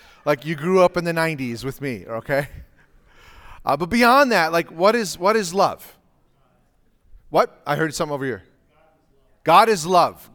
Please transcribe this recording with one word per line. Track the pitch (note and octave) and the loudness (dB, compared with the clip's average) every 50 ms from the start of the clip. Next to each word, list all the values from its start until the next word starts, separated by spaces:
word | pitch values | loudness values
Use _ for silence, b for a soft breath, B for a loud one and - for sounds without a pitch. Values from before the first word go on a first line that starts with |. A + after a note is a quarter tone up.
| B B B B B | B B B B B
like | D3 D3+ - C#3+ | -2 -2 -2 -2
you | D#3 E3 | -8 -8
grew | C#3 D3+ F3 F#3+ F#3+ | -4 -2 0 4 4
up | F3+ F3+ F3+ | 4 4 2
in | F3+ E3 | 0 -4
the | E3+ | -4
nineties | E3 E3 D#3+ D#3+ D#3 C3+ C3 A#2+ A#2 A2 A#2 | -2 -2 -2 -2 -4 -6 -6 -8 -8 -8 -8
with | C3+ C3+ - | -10 -10 -8
me, | C#3 C#3 A#2+ F#2+ F2 | -8 -8 -8 -10 -10
okay? | - A2+ A2+ - - C#3+ C3+ C#3 - - - - _ _ _ _ _ _ _ _ B B B B B B B B B B B B | -10 -12 -10 -6 -4 -2 -2 -2 -4 -10 -20 -20 _ _ _ _ _ _ _ _ B B B B B B B B B B B B
Uh, | - C3+ | -4 -2
but | C#3+ F3+ E3 | -2 -2 -2
beyond | A3 A#3 B3 A#3 B3+ C#4 C#4+ B3 | 0 2 4 4 6 4 4 4
that, | A3+ F3+ D#3+ D#3+ E3 | 2 0 0 0 0
like, | E3 E3 - | -2 -2 -4
what | E3+ E3 F#3 G#3 A3 | -4 0 2 2 2
is, | A#3+ G#3+ E3 - - | 2 -2 -4 -6 -2
what | F3+ G3 A3 | -2 0 0
is | A3 G3+ E3 E3+ | 0 -2 -2 0
love? | G3 F3+ C#3 D#2+ - - - - _ _ _ _ _ _ _ _ _ _ _ _ _ _ _ _ _ _ _ _ _ _ _ - - _ - | 0 0 0 0 -6 -16 -20 -20 _ _ _ _ _ _ _ _ _ _ _ _ _ _ _ _ _ _ _ _ _ _ _ -20 -20 _ -2
What? | C#3+ E3+ A#3+ - - _ - | 0 0 0 0 -4 _ -8
I | C#3+ D3 | -6 -4
heard | C#3+ D#3+ D#3 C3+ | -2 -2 -4 -4
something | - E3+ D3+ D3 | -6 -6 -6 -6
over | C3+ C3+ | -6 -6
here. | C3+ A2+ F#2+ - _ _ _ _ _ _ _ _ _ _ _ _ _ _ _ _ _ _ _ - | -6 -8 -8 -12 _ _ _ _ _ _ _ _ _ _ _ _ _ _ _ _ _ _ _ 0
God | D#3 E3 F#3+ A3 | 4 6 6 6
is | A3+ A3 E3+ D3+ | 4 2 -2 -2
love. | F3 F#3 F3 D#3 A#2 F#2 - - - | 2 2 2 2 2 -2 -10 -20 -20